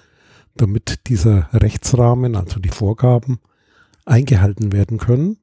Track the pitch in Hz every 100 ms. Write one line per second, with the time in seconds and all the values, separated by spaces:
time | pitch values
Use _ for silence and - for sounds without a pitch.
0 | _ _ _ _ _ - 101 107 - -
1 | - 113 110 101 78 110 110 - - 123
2 | 120 123 127 104 87 - 92 - 101 110
3 | 123 120 131 123 _ _ _ _ _ _
4 | - 120 135 90 98 98 107 101 98 110
5 | - 123 175 214